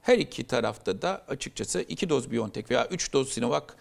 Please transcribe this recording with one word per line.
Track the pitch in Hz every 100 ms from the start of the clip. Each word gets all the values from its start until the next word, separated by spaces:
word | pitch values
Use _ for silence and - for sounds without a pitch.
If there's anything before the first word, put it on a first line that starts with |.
her | - 247
iki | 156 - -
tarafta | 123 110 110 - 98
da | 175 190 -
açıkçası | 143 - - 107 180
iki | - 160 185
doz | 143 113
Biontech | 113 107 120 110
veya | 120 120
üç | 180 -
doz | 139 135
Sinovac | - 120 147 - -